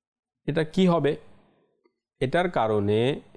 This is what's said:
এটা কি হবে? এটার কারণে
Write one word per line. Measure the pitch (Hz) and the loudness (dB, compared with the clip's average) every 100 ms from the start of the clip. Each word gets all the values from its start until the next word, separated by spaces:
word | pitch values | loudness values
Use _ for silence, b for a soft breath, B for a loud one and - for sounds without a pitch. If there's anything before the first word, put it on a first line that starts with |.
| _ _ _ _ - | _ _ _ _ -6
এটা | 156 | -4
কি | 156 - 185 | -2 2 2
হবে? | 170 143 160 - - _ _ _ _ _ _ _ _ | 4 0 -2 -8 -20 _ _ _ _ _ _ _ _
এটার | 131 175 180 | -2 -2 -2
কারণে | 151 113 107 101 107 123 151 - | -2 0 0 0 0 0 -2 -10